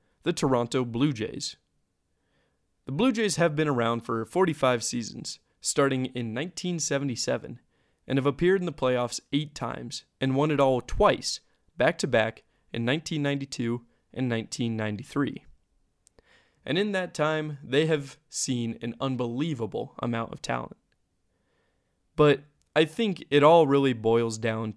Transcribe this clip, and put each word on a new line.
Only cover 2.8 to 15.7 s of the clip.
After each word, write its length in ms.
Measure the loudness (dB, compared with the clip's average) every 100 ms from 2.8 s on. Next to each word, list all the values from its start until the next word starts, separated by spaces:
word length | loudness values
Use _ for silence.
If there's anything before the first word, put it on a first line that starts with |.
| -8
The 60 |
Blue 200 | 0 2
Jays 240 | 2 0 2
have 180 | 2
been 140 | 2 0
around 320 | 2 2 0
for 240 | -2 -4
forty-five 580 | -2 2 2 2 2 2
seasons, 560 | 0 -6 -8 -10 -12 -14 _ _
starting 460 | -4 2 2 2 -2
in 280 | -6 -6
nineteen 460 | -6 -8 -6 -4 -4
seventy-seven, 800 | -2 -2 -2 -4 -2 -4 -6 -16 _ _ _ _ -4
and 100 | 0
have 80 | 0
appeared 340 | 2 2 2
in 60 | 0
the 60 |
playoffs 480 | -2 0 0 -2 -6 -4
eight 220 | -4 -4
times 500 | -6 -8 -8 -10 -14 -16 -4
and 140 | 0
won 160 | 2 2
it 80 | 4
all 220 | 4 2
twice, 580 | 0 2 4 2 -4 -10 _ _ _ 0
back-to-back, 680 | 0 0 2 2 2 -2 _ _ _
in 120 | -4
nineteen 380 | -2 -2 -2 -4
ninety-two 600 | -2 -2 -6 -6 -4 -4 -8 _ _
and 160 | -4 -2
nineteen 480 | -2 -4 -4 -4 -2
ninety-three. 680 | -4 -6 -6 -4 -2 -4 -14 -20 _